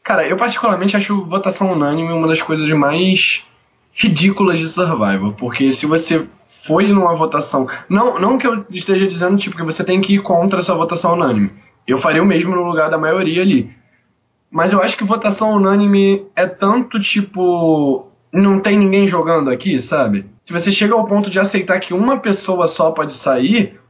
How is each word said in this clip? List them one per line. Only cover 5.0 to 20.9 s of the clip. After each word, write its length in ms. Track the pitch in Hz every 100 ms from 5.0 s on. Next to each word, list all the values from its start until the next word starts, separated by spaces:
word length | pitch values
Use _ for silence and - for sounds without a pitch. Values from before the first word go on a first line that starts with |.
| 101 98 101
porque 400 | 104 123 - 135
se 140 | 123 151
você 420 | 165 165 165 160 - _ -
foi 280 | - 220 208
numa 220 | 202 175 165
votação, 500 | 160 151 - 139 127 - -
não, 300 | 196 240 170
não 180 | 196 262
que 80 | 254
eu 180 | 220 -
esteja 380 | 180 170 190 190
dizendo, 280 | 170 180 196
tipo, 200 | - 170
que 80 |
você 180 | 160 160
tem 180 | 180 185
que 140 | 190
ir 80 | 196
contra 380 | - 170 185 190
essa 140 | 180
votação 400 | 170 170 170 180
unânime. 360 | 170 147 110 98 - _ _
Eu 140 | - 131
faria 240 | 160 156
o 40 | 196
mesmo 280 | 165 170
no 80 | 180
lugar 260 | 175 165 156
da 80 | 160
maioria 460 | 156 175 190 170
ali. 280 | 190 147 107 - _ _ _ _ _ _ _
Mas 240 | 160 180
eu 80 | 202
acho 160 | 185 -
que 60 |
votação 540 | 202 220 208 202 220 208
unânime 680 | 190 202 202 202 196 196 - -
é 100 | 185
tanto, 540 | 185 202 240 247 226
tipo, 1080 | 196 208 196 185 180 175 165 156 143 127 - _ _
não 280 | - 196 196
tem 180 | 208 202
ninguém 280 | 196 196 196
jogando 440 | 175 160 165 139
aqui, 280 | 123 190 139
sabe? 460 | - 151 120 101 - -
Se 80 | -
você 180 | 170 170
chega 240 | 196 208